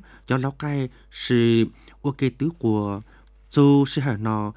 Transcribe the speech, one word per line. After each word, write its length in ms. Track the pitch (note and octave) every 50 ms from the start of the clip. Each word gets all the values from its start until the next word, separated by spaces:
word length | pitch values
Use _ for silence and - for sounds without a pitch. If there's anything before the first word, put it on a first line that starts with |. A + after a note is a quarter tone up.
| - - - - _
cho 120 | - B2+ C3
lão 140 | B2+ C3+
cai 380 | C#3 - D3+ D3 C#3+ C#3 C3 B2+ - - - _
sự 540 | - - - - B2+ A#2+ A#2 A#2 A#2 A2+ A2 A2 - - - - - -
ok 160 | - C#3+ C3+ - C#3 B2+ B2 -
tứ 120 | C#3+ E3 E3 -
của, 420 | - A2+ G#2+ G#2+ G#2 G2+ G2+ G2+ A2 - - - - _ _ _ _ _
dù 340 | - D3 C#3+ C#3+ C#3+ C#3+ C#3
sự 160 | C3+ - D3
hở 160 | C3+ C#3+ A2 G#2
nó, 320 | G#2+ A2+ A2 G#2+ G#2 G#2 A2